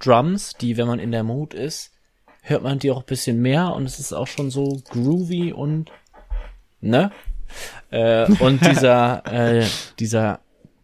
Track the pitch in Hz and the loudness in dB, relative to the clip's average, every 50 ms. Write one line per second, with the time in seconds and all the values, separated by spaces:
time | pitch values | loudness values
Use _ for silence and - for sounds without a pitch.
0 | - 131 120 117 135 165 190 202 - - - - 120 120 117 113 117 120 120 - | 2 4 4 6 4 2 0 -2 -4 -8 -10 -6 -4 -2 -2 0 0 0 -2 -2
1 | 90 117 117 113 110 110 120 139 151 151 - 92 123 151 165 - - - _ _ | -4 -4 -2 -2 -2 -2 -4 -4 -6 -8 -8 -8 -8 -8 -8 -10 -14 -16 _ _
2 | _ _ _ _ _ _ _ _ _ - 147 - - 127 139 135 143 135 127 131 | _ _ _ _ _ _ _ _ _ -4 -2 -2 -2 -2 -4 -2 0 -2 -2 -2
3 | 127 - 135 127 - 127 117 117 120 127 135 160 180 180 - - 135 131 - - | -4 -6 -6 -4 -2 -2 0 0 2 2 2 2 2 0 -2 -4 -6 -6 -8 -10
4 | 135 - - - 123 - - - 143 135 127 139 139 139 139 135 - - - 120 | -10 -8 -6 -6 -6 -6 -6 -6 -6 -4 -4 -2 -2 -2 -4 -6 -8 -8 -4 -2
5 | 120 139 160 180 185 170 180 175 175 170 - - 139 147 156 156 160 - - - | 0 2 2 0 0 -2 -2 -2 -2 -4 -4 -4 -4 -4 -2 -4 -4 -8 -12 -20
6 | _ _ _ - - - - - - - - - _ _ _ _ - 104 113 135 | _ _ _ -20 -12 -8 -8 -8 -8 -10 -16 -20 _ _ _ _ -2 0 2 2
7 | 185 202 - - - - - - - - - - - - - - - _ - 117 | 2 0 -2 -6 -8 -8 -8 -8 -8 -10 -12 -14 -14 -16 -16 -18 -14 _ -2 0
8 | 113 117 113 113 113 104 104 - 127 131 139 131 - 147 139 - 131 127 123 123 | 2 4 4 4 4 4 4 4 4 2 4 4 4 4 4 6 6 6 6 6
9 | 120 120 123 - - - - 120 117 117 117 117 113 101 - - - - - - | 4 2 0 -2 -6 -4 -2 0 2 2 2 2 2 0 -2 -6 -10 -12 -10 -8
10 | 113 107 117 113 110 107 98 - _ _ _ _ - - _ _ | -4 -2 0 0 0 0 -2 -4 _ _ _ _ -20 -20 _ _